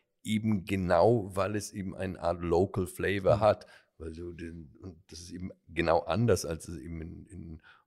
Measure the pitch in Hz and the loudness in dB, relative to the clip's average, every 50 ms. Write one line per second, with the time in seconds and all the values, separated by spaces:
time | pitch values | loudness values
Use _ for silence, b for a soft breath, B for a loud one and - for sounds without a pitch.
0 | b b _ _ - - 107 107 110 110 110 98 85 - 98 98 92 87 90 85 | b b _ _ -4 -2 0 0 2 2 0 0 0 -2 -2 0 2 4 6 6
1 | 87 110 120 117 95 98 92 95 95 95 107 104 98 - - 104 92 95 - - | 6 6 6 4 0 -2 -2 -2 -2 -2 -2 -4 -6 -6 -8 -8 -8 -8 -6 -6
2 | 95 95 90 - - 85 87 87 87 85 82 85 98 98 - - 92 82 - - | -6 -6 -6 -4 -2 -2 -2 0 0 2 4 4 4 4 2 -2 -4 -4 -4 -2
3 | 90 87 98 101 95 90 78 90 110 107 98 - - B B B B B _ - | -2 0 0 2 4 4 4 6 4 4 2 2 -2 B B B B B _ -14
4 | 80 85 82 80 87 87 85 78 85 82 82 85 80 69 - - - 92 82 82 | -12 -12 -10 -10 -12 -12 -10 -10 -12 -12 -12 -14 -16 -18 -18 -16 -16 -16 -16 -16
5 | _ _ - 82 85 87 90 85 90 95 - - _ - 82 80 82 80 80 85 | _ _ -20 -18 -16 -14 -12 -10 -10 -10 -12 -14 _ -6 -2 0 4 4 4 4
6 | - 85 80 101 120 117 95 87 - 73 82 80 - - 87 78 65 82 82 80 | 4 2 0 2 4 4 4 4 2 -2 -6 -6 -8 -10 -12 -12 -12 -12 -12 -12
7 | 80 85 85 85 80 - 87 87 87 85 80 80 b b b b b | -12 -12 -14 -16 -18 -18 -16 -16 -14 -14 -14 -16 b b b b b